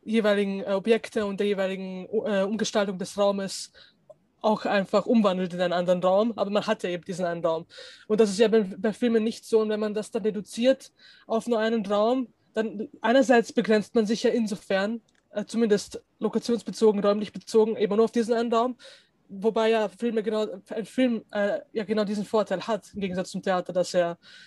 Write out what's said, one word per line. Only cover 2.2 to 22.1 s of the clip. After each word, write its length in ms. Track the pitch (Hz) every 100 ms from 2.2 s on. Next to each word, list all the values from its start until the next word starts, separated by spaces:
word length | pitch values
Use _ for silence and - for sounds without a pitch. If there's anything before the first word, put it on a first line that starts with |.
| 208
äh, 160 | 202
Umgestaltung 560 | 196 220 214 220 202 180
des 180 | 185 -
Raumes 560 | 202 202 196 - - - - _ - - _ _
auch 220 | - 214 -
einfach 400 | 202 185 214 180
umwandelt 480 | 233 202 185 185
in 60 | 175
einen 100 | 180
anderen 300 | 175 180 180
Raum, 320 | 185 190 233 208
aber 140 | 196
man 160 | 208 202
hat 160 | 220
ja 80 | 185
eben 140 | 175
diesen 200 | 165 175
einen 200 | 175 170
Raum. 220 | 165 160 175 - - - -
Und 140 | 214
das 80 | 220
ist 100 | 190
ja 100 | 226
bei, 140 | 226
bei 300 | 190 - 226
Filmen 320 | - 240 226
nicht 220 | 220 - -
so, 140 | 220
und 100 | 214
wenn 100 | 214
man 140 | 214
das 160 | 208 202
dann 120 | 233
reduziert 680 | 208 208 190 - 247 262 - _ - - -
auf 200 | 220 233
nur 120 | 226
einen 260 | 220 226 202
Raum, 420 | 208 214 262 240 _ _
dann 360 | - 220 202 214 -
einerseits 520 | 220 269 226 240 -
begrenzt 420 | - 196 214 185
man 120 | 233 208
sich 160 | 226
ja 80 | 240
insofern, 720 | 240 220 208 - 190 202 233 _ _ _
äh, 160 | 208 202
zumindest 560 | 220 233 202 - - _ -
lokationsbezogen, 840 | 214 226 - 233 - 180 220 202
räumlich 300 | 202 208 208
bezogen, 440 | 190 - 226 220 214
eben 200 | 202 202
nur 80 |
auf 80 | 226
diesen 220 | 240 220
einen 180 | 233 233
Raum, 240 | 226 247 247 - - _ _ -
wobei 420 | 196 220 220 220
ja 180 | 226 208
Filme 340 | 196 233 220
genau, 240 | 208 214 214 196 -
ein 160 | 226
Film, 400 | 196 - 254 226 -
äh, 280 | 208 202 160 -
ja 120 | 220
genau 200 | 196 214
diesen 220 | 202